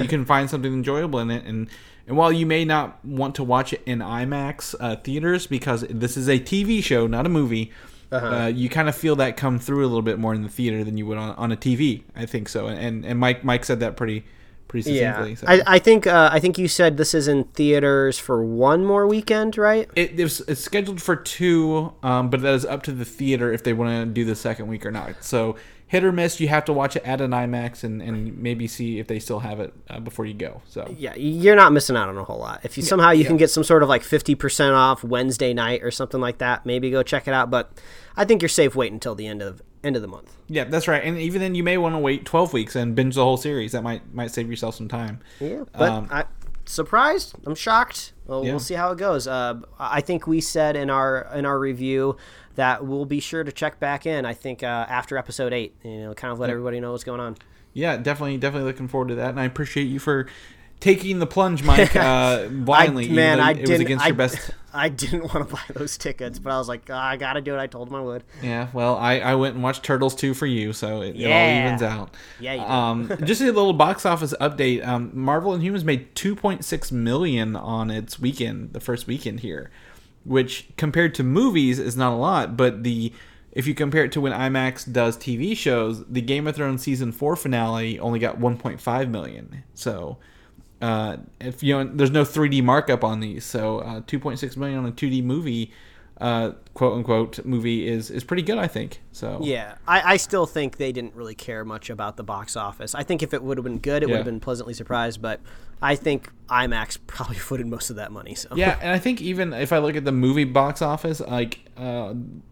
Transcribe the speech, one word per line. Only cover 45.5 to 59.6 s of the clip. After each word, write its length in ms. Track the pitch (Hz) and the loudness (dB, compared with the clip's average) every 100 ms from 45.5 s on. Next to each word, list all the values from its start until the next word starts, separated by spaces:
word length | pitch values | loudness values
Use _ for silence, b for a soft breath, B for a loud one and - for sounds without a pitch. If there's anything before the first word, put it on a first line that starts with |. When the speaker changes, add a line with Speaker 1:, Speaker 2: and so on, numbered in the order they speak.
| 247 285 - | -8 -10 0
Speaker 2:
but 140 | 165 | 0
Speaker 1:
Um, 180 | - - | 0 -4
Speaker 2:
I, 140 | 143 - - - - | -4 -6 -8 -8 -8
surprised? 720 | - - 151 220 285 359 - - 143 | -6 -6 0 4 4 2 -4 -10 -8
I'm 80 | |
shocked. 580 | 156 226 220 240 - - - - | -6 2 2 2 -4 -14 -16 -8
Well, 180 | 131 | -4
Speaker 1:
Yeah. 80 | 131 | -2
Speaker 2:
we'll 80 | 139 | -4
see 140 | 127 | -4
how 180 | 175 180 | -2 -2
it 60 | 175 | 0
goes. 280 | 196 151 123 | 0 0 -2
Uh, 340 | 127 120 120 - - | -2 -2 -6 -12 -12
I 220 | 135 147 | -4 -2
think 260 | 147 175 165 | -2 -2 0
we 140 | 160 | 0
said 340 | 156 160 151 147 | 0 0 2 0
in 120 | 139 | 0
our, 380 | 135 135 131 - | 2 2 0 -4
in 100 | 143 | -4
our 140 | 139 139 | -2 0
review 580 | 135 123 131 135 135 131 B B B | 0 -2 -2 0 0 -2 B B B
that 300 | - 127 117 135 | 0 0 0 -2
we'll 200 | 139 143 | -4 -4
be 120 | 147 | -4
sure 220 | - 165 | -4 -6
to 80 | 147 | -6
check 300 | - 151 - | -4 -6 -4
back 240 | 143 143 165 | -4 -4 -2
in, 200 | 151 123 | -4 -4
I 80 | |
think, 280 | 117 135 120 | -8 -10 -8
uh, 40 | 123 117 117 | -6 -4 -4
after 280 | 123 - 135 | -4 -4 -6
episode 360 | 123 120 127 | -6 -4 -2
eight, 200 | 123 107 - | -2 -6 -10
you 200 | 117 110 | -14 -12
know, 120 | 107 | -12
kind 160 | 107 127 | -10 -8
of 60 | 117 | -4
let 100 | 123 | -4
Speaker 1:
Yeah. 40 | |
Speaker 2:
everybody 280 | 120 123 120 | -4 -4 -6
know 120 | 120 | -6
what's 100 | 123 | -8
going 160 | 127 123 | -8 -8
on. 160 | 120 110 b b b | -8 -10 b b b
Speaker 1:
Yeah, 240 | 135 165 123 | -6 -4 -2
definitely, 400 | 120 143 143 135 | -2 -4 -4 -2
definitely 320 | 139 143 131 | -2 -2 -4
looking 180 | 131 127 | -6 -6
forward 200 | 135 127 | -4 -4
to 60 | 120 | -4
that. 140 | 123 | -4
And 100 | 131 | -4
I 40 | |
appreciate 400 | 127 127 | -4 -4